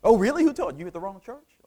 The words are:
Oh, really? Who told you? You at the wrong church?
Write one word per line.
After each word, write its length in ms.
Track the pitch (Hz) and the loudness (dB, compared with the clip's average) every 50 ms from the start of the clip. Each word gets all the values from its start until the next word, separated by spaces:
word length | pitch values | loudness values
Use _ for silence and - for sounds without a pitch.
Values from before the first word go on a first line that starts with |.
| - | 6
Oh, 120 | 185 233 | 4 4
really? 280 | 214 185 233 294 339 311 | 4 4 0 2 2 0
Who 80 | 320 | 0
told 220 | 262 - 269 180 135 | 0 -2 -6 -6 -8
you? 60 | 143 | -10
You 60 | 170 | -14
at 60 | 180 | -14
the 80 | 165 170 | -12 -10
wrong 200 | 170 196 196 185 _ | -12 -12 -12 -14 _
church? 320 | - 240 285 311 _ _ _ _ | -18 -20 -20 _ _ _ _ _